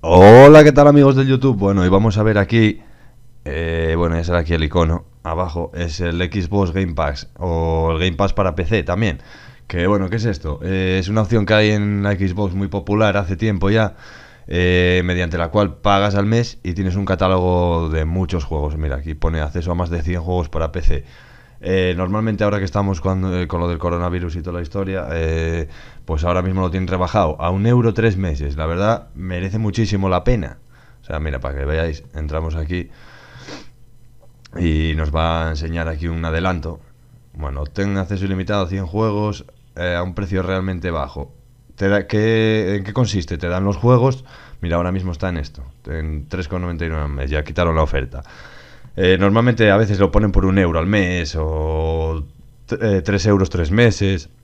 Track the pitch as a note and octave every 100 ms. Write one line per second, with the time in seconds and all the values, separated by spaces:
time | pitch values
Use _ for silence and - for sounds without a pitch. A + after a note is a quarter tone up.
0 | D#2+ F2+ F#2+ A#2 C#3 D3+ D3+ C3+ C#3+ D3
1 | C#3 C3+ C3+ C3 C3+ A2 G2 G2 F2+ G2
2 | A2 G2+ G#2+ G#2 G2 A2+ A2 G#2+ - -
3 | - - - - - D2 E2 E2 E2 E2
4 | E2+ E2 E2 F2 D#2+ E2 D#2 F2 E2 E2+
5 | - - E2 E2 F2+ D#2+ E2+ F2+ E2+ D#2
6 | F2 E2+ F2+ G#2 F2 G2+ F#2+ F2+ F#2+ D#2+
7 | D2+ C#2+ - - F2+ E2 E2 D#2+ E2 D#2+
8 | F#2 D#2+ G2+ - F#2+ D#2+ E2+ G#2+ F2 F2+
9 | A2 D#2+ - - - - - F2+ F2 G2+
10 | F#2+ A2 A2+ E2+ D#2 D2 E2+ F#2+ F#2 F#2
11 | F#2 A2 G2+ A#2 G2 G#2+ G#2+ G#2+ G#2 G2+
12 | G2+ G2 F#2+ F2+ G2+ F2+ G2 G2+ F#2+ G#2
13 | G#2+ G2 G2+ F#2 A2 G2 G2 A2 G#2+ -
14 | - - - - - F2 F2+ F2+ F2+ F2+
15 | F2+ F2+ F2 E2 E2+ G#2 G2+ - G#2 G2
16 | G2+ G2+ G2+ A2+ A#2+ - F2+ F2 F#2+ F2+
17 | G2 F#2 F#2 F#2 F2+ F2+ F2 E2+ E2 D#2+
18 | D#2 F2 F#2 F2+ D2 D#2+ D2 D2+ D2+ C2+
19 | D2+ D#2 E2 E2 D2+ F2 E2+ F2 F2 E2+
20 | D#2+ F2+ E2 F2+ D#2 D#2+ D#2+ D2+ - C#2+
21 | - - - - - - - F#2+ F#2 F2
22 | F#2 G#2+ A2+ G#2 G#2 G#2 F#2+ G#2 G2 F#2
23 | F#2+ F#2 F#2 F2+ F2 F2 F2 E2+ F2 E2+
24 | F2 F2 F2 D#2+ D#2+ F2 E2+ G2 G2 F#2+
25 | D#2 E2 D#2+ D#2+ E2 E2 D#2 - - -
26 | - D#2+ E2+ F2+ F2+ F#2 F#2 F2+ F2+ F#2
27 | F2+ A2 F2 - E2 F#2+ G#2+ B2 A#2 G#2+
28 | A2+ F#2 F#2+ C#2+ C#2+ C#2+ D#2+ E2+ G#2 A#2
29 | - - F#2 F2+ F#2+ G#2+ A2 G2+ A2 G2+
30 | F#2+ F2+ - A#2+ D#2 - - - - -
31 | - D2+ D2+ C2+ C2 C#2 C#2 D#2 E2 D2+
32 | - D#2 D2+ D#2 D#2+ D#2+ D#2 F2+ F2 -
33 | - - - - - - - - - -
34 | - - - - - - E2+ D#2 D#2+ D#2
35 | D#2 D#2+ E2 E2 D#2+ D#2 D#2+ E2 D#2+ D#2
36 | E2+ E2 E2 D#2+ F#2 F2+ D#2 E2 - -
37 | - - _ - C#2+ C#2 D2 - G2+ G2
38 | F#2 G2+ F#2+ F#2+ F#2 G#2 F2+ F#2+ F#2 G2
39 | A2 G#2 G#2+ G2+ - _ _ - F2+ F2
40 | F2+ F2 G2 F#2 F2+ F#2+ F#2+ F#2 F2+ D#2+
41 | C#2 - C#2 - - _ _ - G2 G2+
42 | - G#2+ A2 A2 A2 A2 F#2 G2+ F#2+ G#2+
43 | A#2 G#2+ D#2+ E2+ F2 F2+ G2 G2+ A#2 B2+
44 | B2+ C3 - - - - E2+ E2+ F2 F#2
45 | F2+ E2 F#2+ E2+ D2+ - C2 - - D#2+
46 | D#2+ D#2 C2+ F2+ F2 F#2 F2 E2+ E2 D#2+
47 | D2 C#2 C2+ D2 D2+ D2+ F2 D#2+ D#2 C#2
48 | C2 C2+ - - - - - - - -
49 | F#2 F#2 G2 G#2 A#2+ A2+ A2 G2 A2 G2+
50 | F#2+ - G2 F#2+ F#2 G2 F#2 D#2+ E2+ G#2
51 | F#2 F2+ D#2 D#2+ D#2 D#2 D#2 D#2+ D#2+ D#2+
52 | D#2+ D#2+ D2+ - - - - A#2+ A2+ G2
53 | F2+ G2+ A2 G2+ F#2 F2 D#2+ G2+ A#2+ G2+
54 | G2+ F#2+ - -